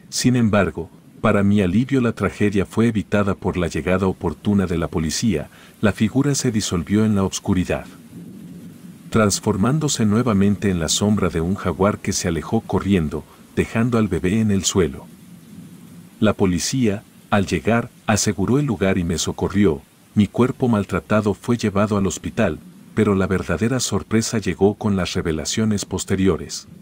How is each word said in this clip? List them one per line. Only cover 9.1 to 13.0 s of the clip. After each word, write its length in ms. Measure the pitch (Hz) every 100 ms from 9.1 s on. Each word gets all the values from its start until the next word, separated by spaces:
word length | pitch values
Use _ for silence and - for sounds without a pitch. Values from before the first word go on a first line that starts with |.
transformándose 960 | 113 104 - 110 98 113 156 151 - 107
nuevamente 640 | 107 123 101 101 98 104
en 80 | 90
la 100 | 76
sombra 400 | - 101 104 90
de 120 | 82
un 160 | 82 101
jaguar 420 | 95 80 98 107
que 140 | -
se 160 | 92 95
alejó 320 | 82 - 113
corriendo, 640 | - 95 95 95